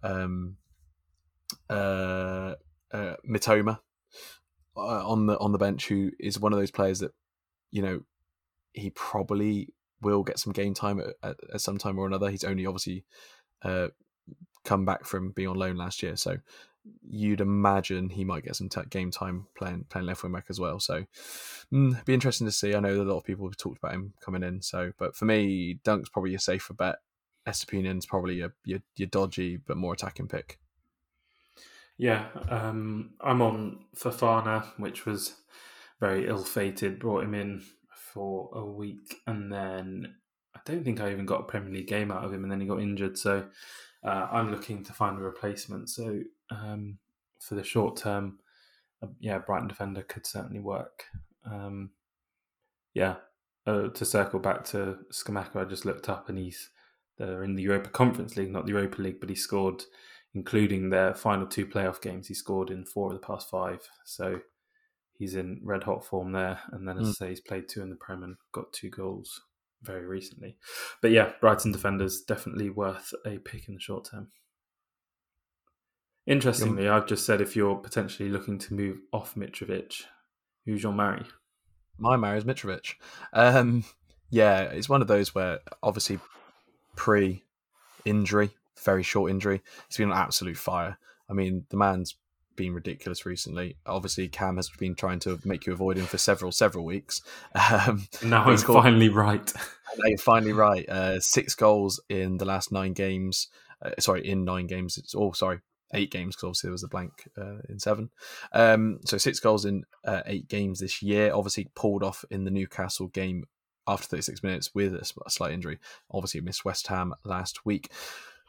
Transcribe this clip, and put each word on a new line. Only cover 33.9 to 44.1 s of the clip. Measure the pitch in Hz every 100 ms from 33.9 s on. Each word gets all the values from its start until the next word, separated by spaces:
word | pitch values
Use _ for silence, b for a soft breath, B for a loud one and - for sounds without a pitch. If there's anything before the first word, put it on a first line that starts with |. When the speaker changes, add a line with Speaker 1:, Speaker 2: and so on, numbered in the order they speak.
| -
Speaker 2:
Fofana, | 123 117 117 113 110 110 110 -
which | 101 -
was | - 101 - - B B B B B _
very | 104 95 95
ill-fated. | 104 95 - 98 95 98 98
Brought | 117 101
him | 107
in | 104 101 98 - _ _
for | - - 104 98 95 95
a | -
week, | 104 101 104 98 - - -
and | 107 101
then | 101 95 95 92 92 - - _ _ _
I | -
don't | - 170
think | 135 110
I | 101
even | 98 95
got | -
a |
Premier | - 107 98
League | 95 95
game | 104 104
out | 95
of | 98
him, | 98
and | 98
then | 98
he | 98
got | 98
injured. | 104 101 98 95
So, | 104 98 98 B B B B B
uh, | 107